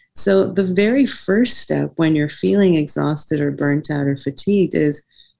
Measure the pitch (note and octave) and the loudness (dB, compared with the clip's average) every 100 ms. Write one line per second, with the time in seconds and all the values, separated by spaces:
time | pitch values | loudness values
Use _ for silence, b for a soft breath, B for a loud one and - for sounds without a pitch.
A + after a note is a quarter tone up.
0 | b - G3+ F#3+ F#3+ F#3 F#3+ F#3 G#3 C4 | b -2 2 2 2 0 0 2 2 2
1 | C4 - - G3+ B3 - - D3 C#3+ - | 0 -2 -2 0 2 -2 -2 -2 -4 0
2 | D#3+ D#3 D3 - F#3 G3 G3 D#3+ D3 - | 2 2 -2 -2 0 2 4 2 0 -2
3 | C#3+ D3+ - D3+ C#3+ C#3 C#3+ D3 - D3 | -2 -4 -4 -2 -2 -2 0 0 -2 -2
4 | C#3 C#3 - C#3+ - G3+ F3 D#3+ D3+ D3 | -2 -2 -6 -6 0 2 2 2 0 -2
5 | b b b | b b b